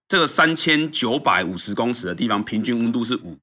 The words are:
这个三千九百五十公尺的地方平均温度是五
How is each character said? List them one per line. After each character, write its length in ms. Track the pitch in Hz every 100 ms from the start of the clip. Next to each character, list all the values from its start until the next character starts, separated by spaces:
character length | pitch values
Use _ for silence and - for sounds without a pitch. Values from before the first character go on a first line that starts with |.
| -
这 120 | 196
个 80 | 151
三 280 | - 160 160
千 360 | - 151 156
九 260 | 151 120 135
百 260 | 143 90
五 140 | 90 90
十 160 | -
公 180 | 101 117
尺 140 | 120 90
的 80 |
地 140 | 87 117
方 160 | 104
平 180 | 107 110
均 160 | 107 117
温 140 | 117
度 120 | 120
是 120 | 113 123
五 180 | 175 151